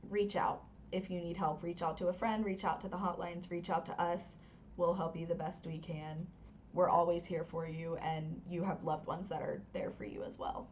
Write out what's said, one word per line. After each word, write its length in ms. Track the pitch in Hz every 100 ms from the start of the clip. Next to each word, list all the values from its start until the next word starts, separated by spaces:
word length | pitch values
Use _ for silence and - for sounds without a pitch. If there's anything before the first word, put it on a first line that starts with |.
| -
reach 260 | 202 202 190
out. 260 | 101 - - - -
If 180 | 190 -
you 100 | 180
need 160 | 170 165
help, 260 | 160 156
reach 200 | 170 170
out 140 | 165 156
to 100 | 180
a 40 |
friend, 320 | 180 226 220
reach 200 | 208 190
out 160 | 190 160
to 60 | 190
the 80 | 180
hotlines, 540 | 190 175 175 175 175
reach 180 | 175 170
out 140 | 170 170
to 140 | -
us. 340 | 170 175 - - - - - -
We'll 160 | 170
help 220 | 185 165 170
you 100 | 165
the 80 |
best 320 | 170 160 - 165
we 120 | 160
can. 480 | 165 156 156 156 180 - - - -
We're 140 | - 175
always 340 | 170 170 175 -
here 180 | 165
for 220 | 165 165 165
you, 300 | 160 165 165
and 440 | 156 160 156 170 180
you 140 | 175
have 220 | 196 -
loved 220 | 160 156 -
ones 220 | 170 190
that 100 | 156
are 200 | 135 147 -
there 180 | - -
for 140 | -
you 180 | 104 -
as 140 | - -
well. 300 | 262 - -